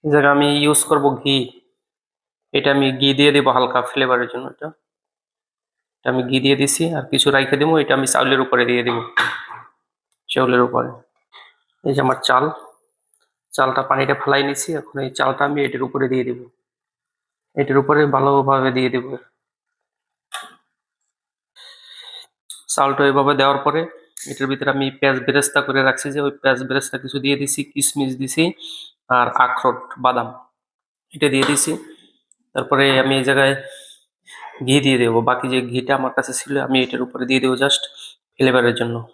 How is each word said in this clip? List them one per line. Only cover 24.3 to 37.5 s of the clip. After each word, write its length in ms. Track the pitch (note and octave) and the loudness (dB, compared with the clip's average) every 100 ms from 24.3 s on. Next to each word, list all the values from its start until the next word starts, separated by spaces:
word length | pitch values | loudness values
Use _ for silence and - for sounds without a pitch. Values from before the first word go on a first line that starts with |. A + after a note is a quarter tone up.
| C#3 C3+ | -6 -4
ভিতরে 220 | C3+ C#3 C#3 | -2 -2 -2
আমি 100 | C3+ C3+ | -4 0
পেঁয়াজ 180 | C#3 C3 A#2+ | 0 0 0
বেরেস্তা 340 | C#3 C#3+ D3 C#3 | 2 2 0 0
করে 140 | C3+ C3 | 0 2
রাখছি, 200 | B2 C#3+ | 0 -4
যে 80 | C#3+ C#3+ | -2 -4
ওই 60 | C#3+ | 0
পেঁয়াজ 180 | C3+ B2+ C3 | 0 0 -2
বেরেস্তা 260 | C3+ - C3+ | -4 -4 -8
কিছু 140 | C3 C#3+ | -8 -4
দিয়ে 160 | C3+ C#3 | -2 -2
দিছি, 200 | C#3 - C#3 | -2 -4 -4
কিশমিশ 400 | C#3+ C3+ D3 C3+ B2+ | -2 -2 0 -4 -4
দিছি, 220 | C3 D#3+ E3 - - - - _ _ B2+ | -6 0 -2 -2 -18 -20 -20 _ _ 2
আর 100 | A#2+ - B2 | 2 4 2
আখরোট, 340 | - C3 - - - | 2 -2 -4 -10 -2
বাদাম, 240 | B2+ B2 A2+ - _ _ _ _ _ _ _ | 0 0 -4 -12 _ _ _ _ _ _ _
এটা 140 | C#3+ C#3+ | -2 0
দিয়ে 120 | C3+ C3 | 2 0
দিছি। 240 | C#3+ D#3+ D#3 - - _ _ _ _ _ C3+ | 0 0 -4 -10 -20 _ _ _ _ _ -8
তারপরে 300 | C3 C3+ C#3 C3 | -2 2 4 4
আমি 140 | C3 C3+ | 2 0
এই 60 | C3 | 2
জায়গায় 240 | C#3 C3+ C3+ - - - - - _ _ - - - B2+ | 2 2 0 -8 -18 -20 -20 -20 _ _ -20 -20 -8 2
ঘি 80 | C#3+ C#3 | 2 4
দিয়ে 120 | C3 | 2
দেবো, 160 | A#2 A2+ A2+ | 4 2 0
বাকি 160 | B2+ C3 | -2 -2
যে 60 | B2+ B2 | -2 -2
ঘিটা 200 | B2 B2+ C3+ | -6 -2 -2
আমার 140 | C3 - | 0 -4
কাছে 160 | C3 B2+ | -4 -6
ছিল 140 | - C#3 C3 | -4 -4 0
আমি 100 | C3 B2 | 0 0
এটার 160 | B2 B2 | -4 -6
উপরে 180 | - B2+ | -6 -2
দিয়ে 120 | C3 | 0
দেবো 120 | C3 | 2